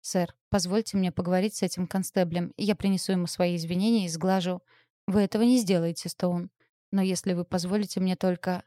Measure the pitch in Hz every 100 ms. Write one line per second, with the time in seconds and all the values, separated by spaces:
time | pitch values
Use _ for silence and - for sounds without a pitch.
0 | - 185 170 _ _ 202 180 208 226 196
1 | 185 - 180 185 214 - 185 - 180 190
2 | 185 - 175 170 175 - 202 208 196 185
3 | - 190 175 - 175 175 165 180 214 233
4 | 180 160 180 190 180 180 _ _ _ _
5 | - 202 196 214 240 254 190 185 170 170
6 | 175 - 180 175 180 _ _ _ _ 196
7 | 190 180 - 175 175 180 180 208 196 -
8 | 185 185 185 175 - 180